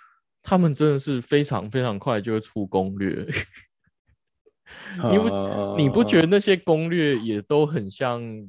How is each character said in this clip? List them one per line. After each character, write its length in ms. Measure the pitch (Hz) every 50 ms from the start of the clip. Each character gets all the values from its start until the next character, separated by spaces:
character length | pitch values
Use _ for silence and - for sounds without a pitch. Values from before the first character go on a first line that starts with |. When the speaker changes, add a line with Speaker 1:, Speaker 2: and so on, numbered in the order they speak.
| - _ _ _ _ _ _ _ -
Speaker 1:
他 140 | - 196
们 160 | 185 175 160 139
真 180 | - 151 151
的 80 | 143 135
是 220 | 135 151 139 123
非 200 | 117 - 147 143
常 300 | 147 143 127 101 92 107
非 100 | 117 135
常 160 | 127 120 101
快 220 | 98 - 139 117 107
就 140 | 95 113 110
会 80 | 110
出 260 | 107 - - 110 101
攻 320 | 95 - 95 95 95 98 98
略。 260 | 98 92 - - 92
<laughs> 1800 | - - - - - - - - _ _ _ _ _ _ _ _ _ _ _ _ _ _ _ _ _ _ _ _ - - - - 196 196 180 180 214
你 80 | 202
不， 100 | - - -
Speaker 2:
嗯， 40 | 101
嗯， 420 | 98 - - 101 104 101 101 101
嗯， 0 | 104
Speaker 1:
你 100 | 147 135
不 140 | 143 214 233
觉 180 | 208 - 170
得 60 | 160
那 120 | 165 196 202
些 180 | - 208 190
攻 320 | 175 - - 160 156 165 165
略 280 | 175 175 151 147 139
也 240 | 113 110 113 107 104
都 240 | 104 - 151 147 156
很 240 | 147 160 139 101 98
像 320 | - - 135 123 120 120 120 117 110 110 104